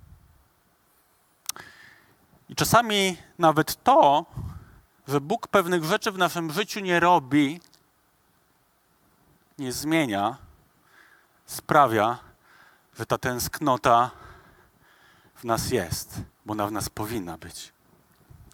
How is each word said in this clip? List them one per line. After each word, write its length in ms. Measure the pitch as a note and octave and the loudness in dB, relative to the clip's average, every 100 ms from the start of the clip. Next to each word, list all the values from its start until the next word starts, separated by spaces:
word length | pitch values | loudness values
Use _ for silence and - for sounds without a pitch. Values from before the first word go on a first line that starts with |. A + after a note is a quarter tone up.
| - - _ _ _ _ _ _ _ _ _ _ _ _ - - - - - _ _ _ _ _ - | -20 -20 _ _ _ _ _ _ _ _ _ _ _ _ -16 -16 -18 -20 -20 _ _ _ _ _ -10
I 60 | |
czasami 640 | - C#3+ A3 A#3 G#3 F#3+ E3 - - | -4 2 4 4 2 0 -2 -10 2
nawet 440 | E3 D3+ D3+ - | 2 4 0 0
to, 440 | - C#4 D3 D3 E3+ - - - - - _ _ - | 4 6 6 4 -2 -10 -14 -14 -20 -20 _ _ -4
że 120 | C#3+ | -4
Bóg 280 | C#3+ A3+ - | -2 -6 0
pewnych 360 | G3+ F3 F3+ | 2 2 0
rzeczy 280 | D#3 G#3 A3+ | 0 -2 -2
w 60 | F#3+ | -2
naszym 340 | F3 E3+ D#3+ | -2 -2 -6
życiu 280 | D#3 G#3+ G#3+ | -4 -6 -6
nie 200 | F#3+ F3 | 0 4
robi, 600 | F3 F3 C3 D3 C#3 F3 - _ _ _ _ _ _ _ _ _ _ _ _ _ _ _ _ _ _ - | 6 4 4 2 0 -2 -16 _ _ _ _ _ _ _ _ _ _ _ _ _ _ _ _ _ _ -12
nie 140 | C3 | -10
zmienia, 640 | A#2+ D3 E3 C3+ G2 G#2 C3+ - _ _ _ _ _ _ _ _ _ - | -6 -2 0 0 0 -2 -4 -14 _ _ _ _ _ _ _ _ _ -16
sprawia, 720 | - - D3+ C3 A2 A2 A#2+ - _ _ _ _ _ _ - | -10 0 4 4 2 0 -2 -12 _ _ _ _ _ _ -12
że 80 | A2+ | -6
ta 120 | A#2 | -4
tęsknota 920 | B2+ B2 - - D3 B2 C3+ A#2 B2 - - - _ _ _ _ _ _ _ _ _ | -4 -4 -8 -4 -2 0 4 4 2 -4 -20 -20 _ _ _ _ _ _ _ _ _
w 100 | - | -12
nas 260 | A#2+ A2+ - | -4 -4 -2
jest, 500 | A#2 E2 - - - - _ G#2+ | -4 -4 -8 -10 -14 -16 _ -8
bo 60 | |
ona 140 | G#2+ G#2 | -4 -4
w 60 | |
nas 160 | G#2+ - | -4 -8
powinna 500 | - G#2 A#2+ E2+ E2 | -8 -8 -8 -10 -14
być. 340 | E2+ - - _ _ _ _ _ _ - - | -16 -18 -20 _ _ _ _ _ _ -20 -18